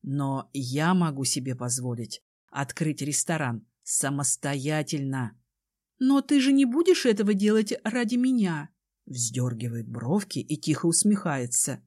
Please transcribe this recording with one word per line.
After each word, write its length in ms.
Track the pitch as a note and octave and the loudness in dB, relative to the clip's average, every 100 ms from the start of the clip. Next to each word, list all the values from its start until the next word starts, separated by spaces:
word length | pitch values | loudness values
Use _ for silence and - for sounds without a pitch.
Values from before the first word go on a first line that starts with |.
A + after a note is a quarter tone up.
Но 480 | - C#3 C#3 C3+ - | -4 -2 -2 -4 -6
я 400 | C#3 B2+ C3+ D#3+ | -8 -4 0 2
могу 300 | F#3 E3+ C3+ | 2 2 0
себе 300 | C3 - C3 | -2 -2 -4
позволить 680 | B2 B2 B2+ B2 A#2 A2 - _ _ _ | -4 -4 -4 -4 -6 -8 -12 _ _ _
открыть 520 | - C#3 - D#3+ C#3 | -8 -8 -4 -4 -2
ресторан 640 | C#3 C#3+ - E3 C#3 A#2 - _ | -4 -2 -2 -2 -2 -4 -8 _
самостоятельно. 1600 | - - C#3 C#3 C#3+ - C#3+ C#3 C3+ D#3 C#3+ D#3 C3+ C3+ A#2+ - _ _ _ _ _ _ | -6 -2 -2 0 -2 -2 -2 -4 -2 -2 -2 -4 -2 -4 -4 -8 _ _ _ _ _ _
"Но 240 | C4 C#4 | 4 4
ты 180 | C4+ C#4+ | 4 2
же 120 | C4 | 6
не 120 | C#4 | 4
будешь 400 | C4+ B3+ F4 F4+ | 4 4 4 4
этого 300 | B3+ G#3+ G#3 | 4 4 4
делать 400 | G3+ G#3 A3 A3 - | 4 4 4 2 -2
ради 320 | - B3 A#3 B3 | -4 -2 0 0
меня?" 540 | B3+ B3 F#3+ D#3 D3 _ _ _ | 2 2 2 0 -8 _ _ _
Вздёргивает 840 | - B2+ A#2 A#2+ B2 A#2 A#2+ A#2 A#2 | -14 -6 -4 -2 -2 -2 -6 -6 -8
бровки 500 | A#2 A#2 G3 G3+ - | -8 0 -2 -2 -8
и 180 | - D3+ | -6 -6
тихо 300 | - D3+ E3+ | -2 0 2
усмехается. 960 | E3 G#3 G3+ F3 C#3 B2 - - B2+ | 2 4 2 0 -4 -2 -2 -2 -4